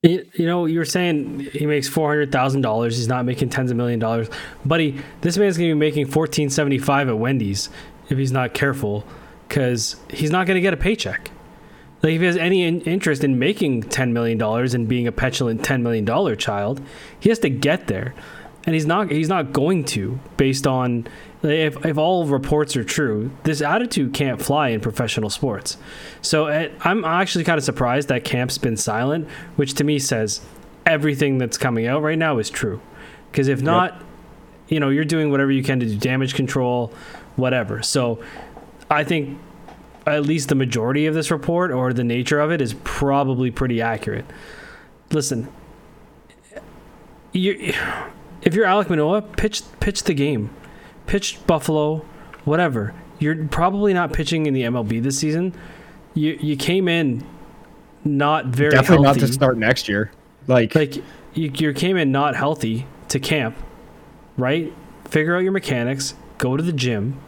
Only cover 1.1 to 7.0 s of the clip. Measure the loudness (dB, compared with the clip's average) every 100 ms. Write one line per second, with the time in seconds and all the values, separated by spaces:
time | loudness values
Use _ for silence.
1.1 | 0 -2 -8 -8 -4 0 0 0 0 2
2.1 | 2 2 2 2 2 0 2 0 0 -2
3.1 | 0 -2 0 -2 0 -2 0 0 0 0
4.1 | 0 -2 -8 -14 -8 0 2 2 -2 -12
5.1 | -4 -2 2 2 2 2 4 2 2 0
6.1 | 0 0 0 0 2 2 2 2 2